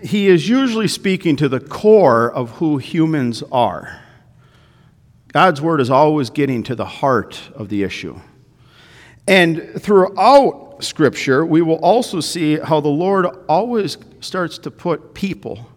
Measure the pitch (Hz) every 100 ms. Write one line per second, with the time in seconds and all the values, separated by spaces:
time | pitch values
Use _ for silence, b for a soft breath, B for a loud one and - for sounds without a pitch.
0 | 196 208 196 175 151 254 262 220 208 -
1 | 196 190 170 139 151 127 127 - 214 214
2 | 160 117 117 143 120 - 165 143 120 170
3 | 160 156 123 113 - 131 110 82 - b
4 | b b b b b b b b b b
5 | _ _ _ 147 185 143 160 160 123 131
6 | 151 151 120 - 139 123 107 113 95 -
7 | 143 120 90 - - - 101 104 95 -
8 | 82 60 - _ _ b b b b b
9 | b b - 190 170 160 - 190 - 202
10 | 185 - 208 277 254 - - - - -
11 | 143 - - 131 165 160 165 160 165 220
12 | 247 185 139 170 151 151 117 156 147 147
13 | 180 196 175 - - 160 233 233 160 -
14 | - - - 185 170 - 139 - 175 196
15 | - - 196 165 117 104 120